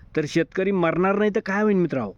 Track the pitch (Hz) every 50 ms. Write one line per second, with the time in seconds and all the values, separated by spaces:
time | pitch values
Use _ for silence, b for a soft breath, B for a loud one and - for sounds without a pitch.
0 | b b - 156 151 143 - 170 160 - - 190 185 196 202 180 170 160 160 165
1 | 185 190 196 202 214 214 190 226 - 196 190 208 214 214 202 185 175 147 131 131
2 | 110 98 -